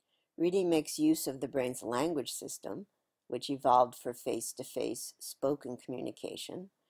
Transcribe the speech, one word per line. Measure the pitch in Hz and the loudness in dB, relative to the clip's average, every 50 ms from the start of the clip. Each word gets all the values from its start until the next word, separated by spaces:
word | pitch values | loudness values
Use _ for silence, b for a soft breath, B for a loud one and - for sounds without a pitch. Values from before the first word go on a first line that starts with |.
| _ _ _ _ _ _ _ | _ _ _ _ _ _ _
Reading | - 160 175 180 196 185 175 | 0 0 2 4 4 4 4
makes | 170 156 151 - - - | 4 4 2 2 0 2
use | 151 156 160 156 - | 4 4 4 4 2
of | 151 131 135 | -4 -4 -4
the | 135 131 | -4 -2
brain's | 117 139 127 123 127 - - | 0 0 0 0 -2 -4 -4
language | 110 117 123 143 165 175 143 120 - - | -2 0 0 2 0 0 -2 -4 -4 -6
system, | - - - - - - - 98 147 202 - _ _ _ _ _ _ _ - | -8 -8 -10 -10 -10 -10 -10 -10 -10 -10 -14 _ _ _ _ _ _ _ -8
which | 127 123 - - | -8 -6 -4 -4
evolved | 143 131 135 139 123 123 123 120 123 | -4 2 6 8 8 8 8 6 2
for | - - - 123 | -6 -8 -8 -8
face-to-face | - - 127 117 117 113 - - - 127 - - - 110 117 117 - - - - - | -6 -4 -4 -2 -2 -4 -6 -8 -10 -10 -8 -6 -4 -4 -4 -4 -6 -10 -12 -14 -14
spoken | - - - _ - 135 147 147 - - 123 | -14 -16 -8 _ 0 0 0 -2 -4 -8 -10
communication, | 123 - - 131 123 - 127 113 - - - - - - - - 156 185 196 _ _ _ _ | -10 -8 -8 -8 -6 -6 -8 -8 -8 -10 -10 -10 -10 -12 -10 -10 -12 -12 -14 _ _ _ _